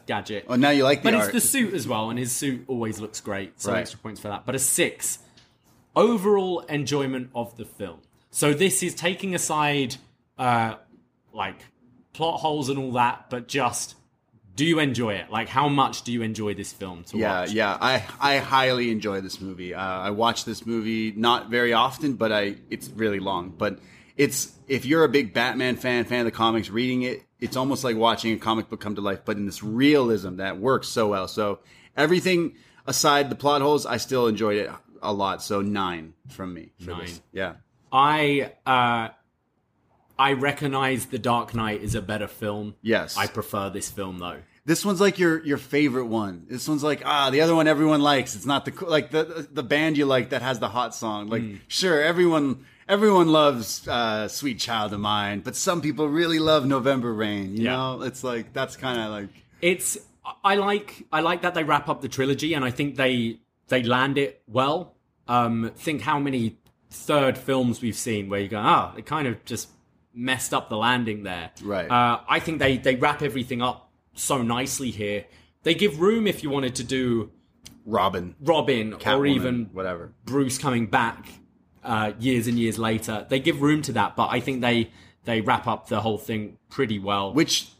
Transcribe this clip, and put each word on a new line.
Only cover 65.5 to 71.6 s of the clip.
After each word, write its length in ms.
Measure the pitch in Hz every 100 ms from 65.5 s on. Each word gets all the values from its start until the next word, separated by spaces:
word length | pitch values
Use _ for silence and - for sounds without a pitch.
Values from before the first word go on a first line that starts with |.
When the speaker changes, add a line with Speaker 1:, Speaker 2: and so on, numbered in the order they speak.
| 113 113 -
Speaker 1:
think 260 | 165 143
how 180 | 127 147
many 380 | 143 131 113 - _ _ _
third 460 | - - 147 131 131
films 440 | - 131 123 113
we've 140 | 117 104
seen 340 | 123 104 98
where 100 | 101
you 80 | 98
go, 100 | 107
"Ah, 320 | 123 156 90 113
they 60 |
kind 240 | - 151 135
of 160 | 110 -
just 240 | 113 - _ _ _ _
messed 400 | 120 127 127 - 135
up 140 | -
the 80 | 110
landing 440 | 117 123 113 104
there." 280 | 98 87 82 -